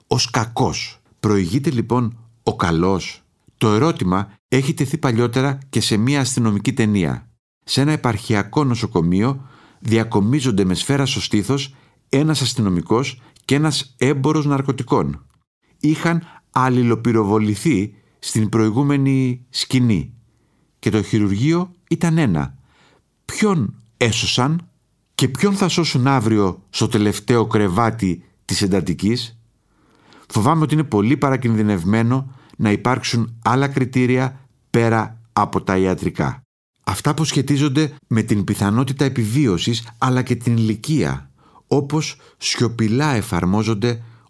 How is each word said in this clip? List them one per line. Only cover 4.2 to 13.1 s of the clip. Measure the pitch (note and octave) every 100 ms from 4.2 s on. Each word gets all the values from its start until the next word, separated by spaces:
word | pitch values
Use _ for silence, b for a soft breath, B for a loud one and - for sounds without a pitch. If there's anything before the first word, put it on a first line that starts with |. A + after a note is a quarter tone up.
| G#2 B _
έχει | B2+ C#3
τεθεί | - C#3 D#3+
παλιότερα | C3+ A2+ A#2+ B2 C#3 C#3 -
και | A#2+
σε | - G#2+
μία | A#2+ C#3+
αστυνομική | B2+ - A2+ G2+ A2+
ταινία. | B2 A2 G2+ D#2+ B1 - _ _ _ -
Σε | -
ένα | C#3+
επαρχιακό | D3+ B2+ G#2 - G#2+ F#2+ D3+
νοσοκομείο | C#3 A#2 G#2+ F2 E2 F#2 A#2+ C#3 B B B B
διακομίζονται | A#2 A2+ A2 A2 G2+ D3 B2+ G2 F#2
με |
σφαίρα | E2+ - C#3 C3+
στο | G2+
στήθος | - G#2+ G2 C3+ C3+ b b b _
ένας | C#3 D#3 D3
αστυνομικός | B2 - G#2 F2 - A2+ C3+